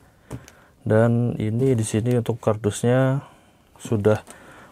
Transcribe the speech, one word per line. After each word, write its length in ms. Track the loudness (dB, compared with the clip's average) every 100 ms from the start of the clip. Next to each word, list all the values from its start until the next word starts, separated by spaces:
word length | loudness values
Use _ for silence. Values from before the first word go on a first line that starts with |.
| _ _ _ -18 -18 -20 _ _ 0
Dan 480 | 2 4 2 -2
ini 400 | -2 -4 0 0
di 80 | 0
sini 320 | 0 -2 0
untuk 240 | 0 -2 -2
kardusnya 880 | -2 0 -2 -2 0 2 2 -2 -6 -20 _ _ _ -20
sudah 400 | -4 0 2 2 -4 -20 -20 -20 -20